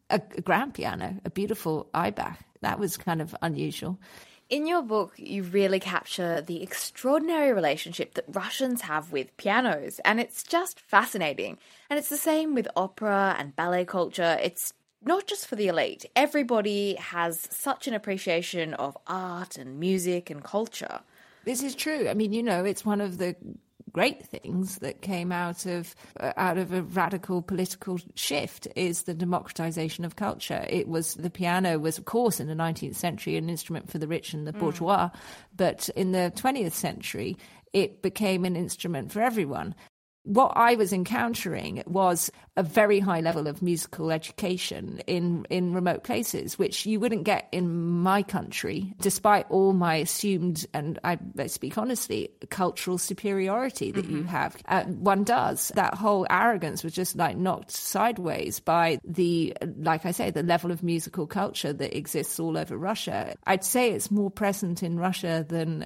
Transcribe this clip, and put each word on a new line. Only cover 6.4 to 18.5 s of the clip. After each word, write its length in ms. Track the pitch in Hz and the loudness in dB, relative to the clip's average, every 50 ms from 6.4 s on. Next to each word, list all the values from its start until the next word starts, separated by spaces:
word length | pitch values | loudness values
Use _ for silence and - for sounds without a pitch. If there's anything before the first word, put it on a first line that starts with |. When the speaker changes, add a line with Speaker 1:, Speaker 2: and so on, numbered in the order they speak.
Speaker 2:
the 200 | 160 180 170 160 | -2 -4 -6 -8
extraordinary 880 | 185 - - - - - - - - 262 285 320 311 330 330 311 294 269 | -6 -8 -6 -6 -6 -6 -8 -2 2 2 4 4 2 2 2 4 4 4
relationship 640 | 240 190 160 147 147 156 - 165 170 - 151 - - | 4 4 4 2 2 0 -4 -10 -6 -6 -6 -4 -4
that 120 | - - - | -8 -6 -4
Russians 540 | - 196 180 220 - - 262 254 247 233 | -6 -6 -4 -4 -2 -2 0 0 0 -2
have 280 | - 165 151 156 151 170 | -4 -2 -2 -4 -2 -2
with 240 | 151 139 127 - _ - | -4 -4 -4 -4 _ -4
pianos, 640 | - 202 208 240 254 226 160 147 147 - - - - | 0 2 4 4 4 2 0 -2 -4 -8 -8 2 4
and 160 | - 214 233 | 4 4 4
it's 220 | 233 - - - | 2 -2 -6 -10
just 360 | - - 339 339 370 - - - | -6 0 0 0 0 0 -8 -12
fascinating. 760 | - - 214 202 233 - - 196 165 147 135 - 92 98 - - - - - - - - | -4 6 6 6 6 6 0 0 0 0 0 -2 -4 -6 -6 -12 -18 -20 -20 -20 -6 -2
And 100 | 294 294 | -2 -2
it's 120 | 294 - | -2 -2
the 80 | 294 294 | -4 0
same 360 | - 320 311 311 320 311 277 | 2 4 4 4 2 2 2
with 140 | 247 208 - - | 0 0 0 0
opera 580 | 175 190 190 - - 220 208 202 196 196 190 180 - | 0 0 -2 -2 -2 0 2 4 4 4 4 2 0
and 180 | 143 143 - | -4 -6 -2
ballet 300 | - 165 175 180 180 180 | -2 0 2 2 0 0
culture. 520 | 175 - 185 170 - - - 170 170 160 - | 0 0 0 0 0 0 2 2 4 4 4
It's 320 | - 160 - - - - - _ _ _ _ _ | 2 -2 -2 -2 -8 -8 -8 _ _ _ _ _
not 240 | 214 269 349 403 392 | 0 0 0 0 0
just 200 | - 415 - - | -4 -6 -6 -6
for 100 | - 247 | -6 -2
the 120 | 208 208 185 | 0 2 2
elite. 380 | 170 160 135 - - - - - - | 2 2 0 0 -2 -8 -10 0 4
Everybody 800 | 254 294 285 - 294 269 240 240 220 202 214 202 202 202 202 180 | 4 4 4 4 0 2 2 2 2 2 2 0 0 0 0 -2
has 500 | - 165 - 175 175 170 170 165 170 - - | -4 -6 -6 -2 -2 -2 0 -2 -4 -8 -8
such 360 | - - - 277 269 - - 262 | -8 -6 -2 -2 -4 -2 -2 -4
an 60 | 226 | -4
appreciation 800 | 202 - 208 190 196 - 190 165 170 175 - | -4 -2 -2 -4 -2 0 0 0 0 0 -2